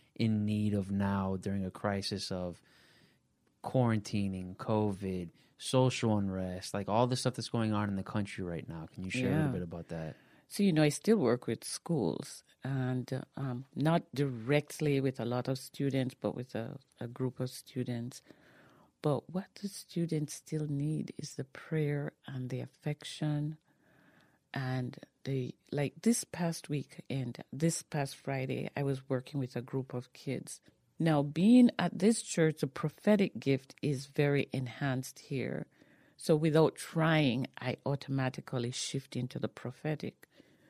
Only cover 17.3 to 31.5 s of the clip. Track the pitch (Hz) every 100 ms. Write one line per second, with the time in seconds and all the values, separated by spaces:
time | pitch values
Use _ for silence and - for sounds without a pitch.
17.3 | - 127 - - 131 123 120 120 - -
18.3 | - - - - - _ _ 151 131 -
19.3 | 170 - - 202 - - - 170 156 147
20.3 | - - 156 151 143 147 156 - - 151
21.3 | - 135 - - 160 147 147 147 - -
22.3 | 135 127 127 123 _ 156 147 - - 151
23.3 | 147 147 156 _ _ _ _ _ _ _
24.3 | _ _ 135 131 131 123 - - _ -
25.3 | 135 123 - - 143 139 - 226 233 -
26.3 | - 170 165 - 147 - - - 135 123
27.3 | 120 - 135 165 - - 156 139 - -
28.3 | 135 131 127 104 - 139 131 - 131 131
29.3 | 143 127 127 120 135 127 123 127 - -
30.3 | 127 - - _ _ _ - 165 151 147
31.3 | 151 196